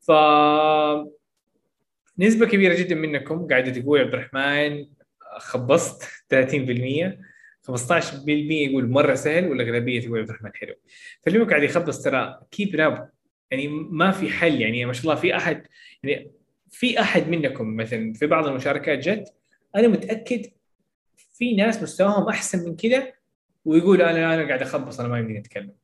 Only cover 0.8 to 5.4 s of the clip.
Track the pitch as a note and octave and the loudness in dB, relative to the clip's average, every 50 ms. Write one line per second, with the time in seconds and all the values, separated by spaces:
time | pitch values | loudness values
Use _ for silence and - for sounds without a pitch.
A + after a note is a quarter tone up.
0.8 | D3+ D3+ D3+ D3 D3+ D3+ D3 _ _ _ _ _ _ _ _ _ _ _ _ _ | 2 0 0 -2 -4 -10 -18 _ _ _ _ _ _ _ _ _ _ _ _ _
1.8 | _ _ _ _ _ _ _ - F3+ A3 A3+ A3 A#3 - G#3 G3 G3 F#3 E3+ E3+ | _ _ _ _ _ _ _ 2 2 4 4 4 4 4 4 4 4 4 4 2
2.8 | F3+ E3+ E3+ D#3 D#3 D#3 D3 C#3 - - D#3 E3+ F3 D#3 C#3 B2+ B2+ C3 B2 B2 | 0 -2 -2 -2 -2 -4 -4 -4 -4 -4 -6 -6 -2 0 2 2 2 0 -4 -4
3.8 | B2+ C#3 D3 C#3+ B2+ - B2+ - - - - C3+ C3+ C#3+ C#3+ D3 D3 D3 D3 D3 | 0 2 4 4 4 2 -2 -6 -8 -6 -4 -2 -2 0 0 0 0 -2 -4 -6
4.8 | C#3+ _ _ _ _ _ _ _ - - G#2 G#2+ | -12 _ _ _ _ _ _ _ -20 -18 -18 -16